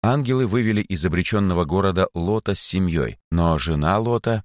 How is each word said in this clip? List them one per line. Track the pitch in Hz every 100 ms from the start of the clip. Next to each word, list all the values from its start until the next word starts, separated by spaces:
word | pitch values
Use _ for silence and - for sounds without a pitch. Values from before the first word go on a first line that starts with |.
Ангелы | 107 135 127 127 127
вывели | 107 113 107
из | 104 92 85
обреченного | 82 92 107 98 87 82
города | 90 98 90 90
Лота | - 85 110 - 98
с |
семьей, | - 92 95 82 62 52 _
но | 85 85 80
жена | 76 76 73 98
Лота | 113 120 - 113